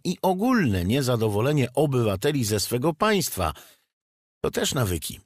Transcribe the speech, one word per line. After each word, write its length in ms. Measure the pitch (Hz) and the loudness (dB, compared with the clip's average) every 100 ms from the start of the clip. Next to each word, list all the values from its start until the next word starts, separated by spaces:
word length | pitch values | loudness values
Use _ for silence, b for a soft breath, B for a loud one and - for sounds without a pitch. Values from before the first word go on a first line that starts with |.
i 140 | 170 185 | -2 -2
ogólne 640 | 185 185 240 247 143 95 90 | -2 0 2 2 2 2 2
niezadowolenie 840 | 131 127 120 110 104 123 151 120 | 0 0 0 0 0 0 0 0
obywateli 680 | - 156 127 110 95 143 147 | 0 0 2 0 0 0 0
ze 160 | 107 107 | 0 -2
swego 340 | - 123 151 | -2 -2 -2
państwa – 600 | 160 214 202 - - 82 - B B B _ _ _ _ _ | 0 2 2 0 -2 -4 -4 B B B _ _ _ _ _
to 100 | - | -4
też 220 | - 208 | -2 -2
nawyki. 460 | 143 104 85 - - | -2 -2 -2 -6 -14